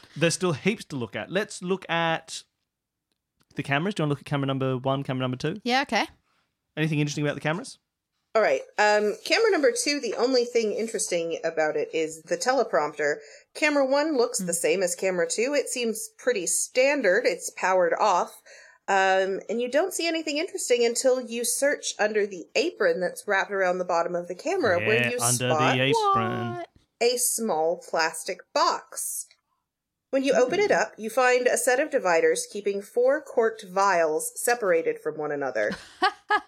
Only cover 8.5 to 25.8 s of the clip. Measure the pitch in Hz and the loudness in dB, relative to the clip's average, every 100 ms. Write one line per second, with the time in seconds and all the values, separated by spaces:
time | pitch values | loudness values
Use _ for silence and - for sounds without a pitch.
8.5 | 131 - - 208 208 208 - - 339 453 | 2 -2 2 4 4 2 -4 0 2 4
9.5 | 349 262 233 294 294 226 175 247 254 240 | 4 2 2 -2 -2 -4 0 2 2 2
10.5 | 233 214 196 220 196 - 175 165 160 165 | 0 0 -2 -4 -4 -2 -2 -2 -4 -2
11.5 | 165 156 151 151 160 156 156 - 170 247 | 0 0 0 -2 -2 -4 -6 -6 -2 0
12.5 | 269 - 170 147 156 147 151 - - _ | 0 2 0 -2 -2 -2 -2 -8 -20 _
13.5 | - 311 285 262 277 311 269 240 - 175 | -2 2 2 2 2 2 0 0 -2 -4
14.5 | 175 156 185 175 - 190 180 165 - 254 | 0 0 2 0 -2 -2 0 -2 0 0
15.5 | 285 - 254 226 214 - - 254 202 170 | -2 -4 -4 -4 -4 -10 -4 -2 -2 -2
16.5 | - - 254 269 294 202 202 277 175 - | -2 -2 2 2 4 2 4 2 -2 -6
17.5 | - 185 185 170 - 214 180 226 - - | -2 2 4 2 2 4 2 0 -8 -20
18.5 | - - _ - 196 190 190 190 190 - | -20 -20 _ 0 2 4 4 2 -2 -4
19.5 | 226 247 285 370 349 339 330 320 294 370 | -4 0 0 0 -2 -2 -2 -4 -4 -6
20.5 | 370 - 240 233 233 262 254 220 233 233 | -8 0 2 2 2 2 2 -2 -6 -4
21.5 | - 285 285 - - 208 214 202 180 - | 0 0 0 -6 -2 0 0 -2 -4 -4
22.5 | 208 330 - 190 180 175 - - 196 185 | -2 -2 0 0 2 -2 -6 -2 -2 0
23.5 | 196 185 180 180 170 175 175 175 180 302 | 0 0 0 0 0 0 -4 -6 -8 -4
24.5 | 381 240 175 110 123 120 247 120 123 123 | 0 2 2 2 2 2 0 0 0 0
25.5 | - 156 127 | 2 2 4